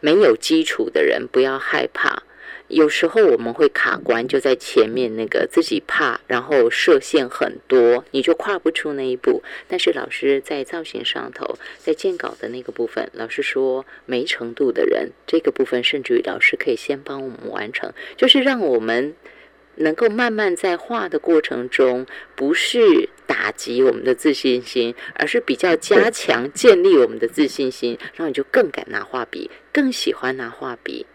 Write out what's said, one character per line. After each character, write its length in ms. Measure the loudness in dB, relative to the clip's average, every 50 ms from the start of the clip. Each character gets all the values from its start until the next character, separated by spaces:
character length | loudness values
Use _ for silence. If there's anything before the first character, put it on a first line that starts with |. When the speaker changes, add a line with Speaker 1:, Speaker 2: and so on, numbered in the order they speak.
Speaker 1:
没 200 | 4 4 4 6
有 160 | 6 6 4
基 260 | 4 2 0 0 2 2
础 280 | 0 -2 -4 -4 -2
的 120 | 0 2 2
人 240 | 2 2 0 -4 -2 _
不 80 | 0
要 180 | 2 2 0 -4
害 300 | -6 -4 -2 -2 -2 -4 _
怕。 280 | -4 -4 -4 -4 -6 _ _ -20 -20 -20 -20 -20 -20 -14 _
有 180 | 2 2 2
时 200 | 2 2 0 -2
候 180 | 0 2 4 4
我 140 | 4 4 2
们 160 | 0 -4 -2
会 120 | 2 2 2
卡 260 | 2 0 -2 -2 -2
关， 320 | -4 -2 -2 -2 -2 -2 -2
就 100 | -2 0
在 160 | 2 2 0
前 320 | 0 -2 0 2 2 2
面 300 | 2 2 -4 -4 -2 -2
那 100 | -4 -6
个 200 | -2 0 -2 -2 2
自 120 | 2 0 0
己 200 | 2 -2 -4 -4
怕， 340 | -2 -2 -2 0 0 -2 -4 _
然 160 | _ -4 -4 -2
后 260 | 0 2 4 4 4
设 320 | 2 2 4 4 4 4
限 260 | 2 0 0 0 0
很 320 | 0 -4 -4 -4 -4 -4 -10 _
多， 380 | _ 4 4 6 6 4 2 0 -4
你 100 | -4 -2
就 140 | 2 2 0
跨 240 | 0 0 -6 -6 -2
不 120 | _ -2
出 220 | -2 -2 -6 -6 -6
那 140 | -6 -4
一 100 | -4 -4
步。 260 | -2 0 0 0 0 -2 -10 -16 -18 -10
但 120 | _ -6 -2
是 120 | 0 0 0
老 160 | -2 -4 -8
师 280 | -8 -4 0 0 0 0 0
在 200 | -4 -6 -8 -6
造 220 | -8 -8 -10 -10
型 180 | -10 -10 -6 -6
上 300 | -4 -4 -4 -8 -10 -10
头， 240 | -10 -8 -8 -8 -10 -12 -20 -20 -8
在 160 | -2 -2 -2
建 240 | 0 0 -4 -4 -2
稿 160 | -8 -10 -10 -8
的 120 | -10 -10
那 120 | -10 -10 -12
个 80 | -12
部 160 | -6 -4 -4
分， 220 | -4 -4 -6 -8 -8 _
老 120 | -10 -10
师 140 | -8 -6 -6
说 460 | -4 -4 -2 0 0 0 -2 -4 -6 -10 -20 -20 _
没 200 | -4 -4 -4 -2
程 280 | -4 -4 -6 -6 -10 -4
度 180 | 0 0 0
的 140 | 2 2 2
人， 280 | 2 2 0 -4 -6 -12 _ _
这 140 | -2 -2 0
个 100 | 0 0
部 140 | 0 0 -2
分 180 | 0 0 -2 0
甚 200 | 0 -2 -2 -2
至 160 | 0 0 0
于 40 | 0
老 120 | -2 -2 0
师 180 | 0 0 0
可 140 | 0 -2 -2
以 60 | -2
先 240 | -2 -2 -4 -6 -6 -4
帮 200 | -12 -10 -10 -10
我 60 | -10
们 100 | -12 -10 -12 -10
完 220 | -8 -8 -8 -8 -8
成， 180 | -8 -8 -8 -10 -12 -16 -16 -2 2
就 100 | 4 6
是 140 | 6 4 4
让 180 | 2 0 2
我 180 | 0 2 2 2
们 360 | 2 2 0 0 0 -2 -6 _ _ -20 -20 -20 -20 _ _ _ _ _ _
能 180 | -2 0 0 0
够 140 | 2 2 2
慢 220 | 2 2 0 0
慢 240 | 0 0 0 0 -2
在 220 | 0 -2 -2 -2
画 320 | -2 -6 -6 -6 -6 -6 -4
的 100 | -4 -4
过 220 | 0 2 2 2
程 280 | 2 0 -6 -8 -8 -6
中， 380 | 0 2 2 2 2 0 -6 -10 -14 -20 -20 -20 -8
不 200 | -4 -2 -2 0
是 540 | 0 -2 -2 2 4 6 6 6 6 4 -2 -8 _ _
打 240 | -6 -4 -4 -2 -6 -6
击 300 | -8 -8 -6 0 2 4
我 100 | 2 2
们 120 | 0 0
的 100 | -2 -2
自 180 | 2 2 0 0
信 280 | 2 0 0 0 0 -2
心， 320 | -4 -2 -2 -2 -2 -4 -10 -14 -16 -4
而 100 | -4 -4
是 140 | 0 0 -2
比 140 | 0 0 -2
较 220 | 0 2 2 2
加 340 | 2 2 4 4 4 4 4
强 400 | 0 -4 -2 0 0 0 0 -6 -6
建 300 | 4 8 8 8 8 8
立 140 | 6 6
我 100 | 6 6
们 120 | 4 2 -2
的 100 | -4 -4
自 180 | 0 0 0
信 240 | 0 0 -2 -4 -4
心， 260 | -4 -4 -4 -4 -4
Speaker 2:
对。 100 | -6 -10 -16 -10
Speaker 1:
然 40 | -6
后 80 | -6 -4
你 40 | -4
就 100 | -4 -6
更 260 | _ 2 2 2 2
敢 160 | -2 -8 -10 -8
拿 120 | -8 -8
画 240 | -8 -6 -6 -6 -6
笔， 240 | -6 -8 -12 -12 -14 -16 -20 _ _ _
更 200 | 0 0 0 -2
喜 220 | -2 -2 -4 -4
欢 220 | -2 -4 -4 -4
拿 120 | -4 -8 -10
画 280 | -10 -10 -10 -10 -10 -10 _
笔 200 | -12 -12 -12 -14 _ _